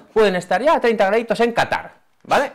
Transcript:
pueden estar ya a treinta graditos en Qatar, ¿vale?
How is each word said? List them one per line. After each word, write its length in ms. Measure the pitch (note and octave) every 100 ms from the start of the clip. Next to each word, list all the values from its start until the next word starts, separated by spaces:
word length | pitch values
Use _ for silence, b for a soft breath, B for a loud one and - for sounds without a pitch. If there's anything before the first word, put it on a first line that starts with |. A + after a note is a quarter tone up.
| -
pueden 220 | A3 G#3 F3+
estar 260 | - F#3
ya 140 | C#4+ D4+
a 40 |
treinta 240 | A#3+ A3 G3
graditos 340 | A3+ A#3 G#3
en 120 | A#3
Qatar, 440 | A#3 C3 - - - _ _
¿vale? 300 | - F#3 C#4